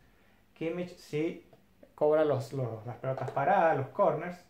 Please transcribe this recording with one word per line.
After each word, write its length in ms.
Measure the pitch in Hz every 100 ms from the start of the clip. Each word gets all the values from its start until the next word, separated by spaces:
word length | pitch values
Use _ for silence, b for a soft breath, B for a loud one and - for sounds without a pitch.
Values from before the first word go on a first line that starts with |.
| _ _ _ _ _
Kimmich 420 | - 160 175 180 -
sí 520 | - 147 165 180 - - _ _ - -
cobra 300 | 151 156 151
los, 260 | 123 123
los, 340 | 135 120 110 110
las 120 | 117
pelotas 340 | 135 131 127
paradas, 460 | 139 143 196 165 143
los 100 | 127
corners. 500 | - 180 147 175 180 -